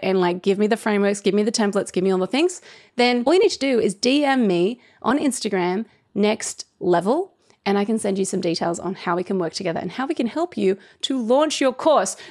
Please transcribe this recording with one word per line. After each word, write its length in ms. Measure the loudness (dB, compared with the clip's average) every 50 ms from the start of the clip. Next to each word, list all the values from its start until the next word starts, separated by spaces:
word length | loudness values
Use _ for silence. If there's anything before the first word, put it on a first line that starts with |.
and, 180 | -2 -2 0 0
like, 220 | 0 0 -2 -2
give 160 | -2 -2 0 0
me 80 | 0
the 100 | 0 0
frameworks, 460 | -2 0 0 0 2 2 0 0 0
give 140 | 0 0 0
me 80 | 2 0
the 80 | 0
templates, 400 | 0 0 0 0 0 -2 -4 0 0
give 100 | 2 4
me 80 | 4
all 60 | 2 2
the 80 | 0
things," 380 | 0 0 0 0 0 0 -6 -14 -20 -20 -20 -20 _ _
then 260 | 2 2 4 4 2 2 4
all 60 | 4
you 40 | 4
need 120 | 4 4
to 80 | 2 0
do 200 | 0 0 2 2
is 140 | 2 0 -2
D 320 | 0 0 2 2 4 2
M 220 | 2 2 2 2 2
me 340 | 2 2 2 0 0 -4 _ _ _ _ -2
on 160 | -2 0 0
Instagram, 640 | 0 -2 -2 -2 -4 -4 -2 -2 0 0 -2 -4 -6 -8 _ _ _ _ -2
Next 500 | 0 0 0 0 -2 -6 -10 -10 -12 -16 _ _ _
Level, 560 | 0 2 2 2 2 2 0 -2 -2 -6 _ _ _ _ _ _ -4
and 140 | -2 0 0
I 80 | 0
can 140 | 0 -2 -2
send 180 | -2 -2 -2 -2
you 80 | -2
some 160 | -4 -4 -4
details 380 | -2 -2 -2 -2 -4 -4 -4 -4
on 160 | -6 -8 -10
how 200 | -6 -6 -4 -4
we 80 | -4 -4
can 140 | -4 -4 -4
work 160 | -4 -4 -6
together 260 | -6 -6 -6 -6 -6
and 120 | -6 -8
how 160 | -8 -6 -6 -4
we 80 | -4
can 100 | -4 -4
help 320 | -4 -2 -4 -4 -4 -4 -2
you 220 | 0 0 0 -2 -6 -16 _ _
to 200 | -6 -4 -4 -4
launch 400 | 0 2 2 2 2 0 0 0
your 120 | 0 0 0
course, 440 | 0 2 2 4 4 2 0 -4 -10 -16 -10